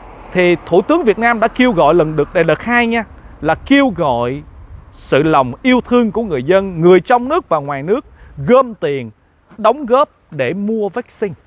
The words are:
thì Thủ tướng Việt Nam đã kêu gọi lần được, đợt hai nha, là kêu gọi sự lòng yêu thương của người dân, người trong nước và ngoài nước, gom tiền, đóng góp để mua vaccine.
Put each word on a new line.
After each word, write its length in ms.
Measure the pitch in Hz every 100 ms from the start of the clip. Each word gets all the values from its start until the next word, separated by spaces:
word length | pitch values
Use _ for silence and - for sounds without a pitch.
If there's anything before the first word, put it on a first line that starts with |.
| - - -
thì 240 | 180 175 170 -
Thủ 160 | 208
tướng 220 | - 330
Việt 140 | 247 196
Nam 220 | 233 226
đã 80 | 226
kêu 240 | - 254
gọi 220 | 175 147
lần 220 | 175 156 156
được, 120 | 151 180 165
đợt 160 | 151
hai 240 | 226 240 233
nha, 180 | 233 208 - - -
là 140 | 147
kêu 380 | 156 - 180 262 165
gọi 460 | 151 120 120 139 151 - - - -
sự 300 | - - 139
lòng 300 | 156 151 127 -
yêu 180 | 254 254
thương 320 | - 247 226
của 100 | 202
người 200 | 226 139
dân, 380 | 131 190 196 170
người 200 | 175 185
trong 280 | - 247 247
nước 200 | 339 -
và 100 | 156
ngoài 240 | 139 139
nước, 220 | 151 247 - - - - 139
gom 280 | 247 254
tiền, 360 | 208 151 139 117 - _ _ _ -
đóng 280 | 214 294 247
góp 220 | 254 302 _ _
để 240 | 151 123
mua 340 | 185 202 226 202
vaccine. 460 | 240 - - - 113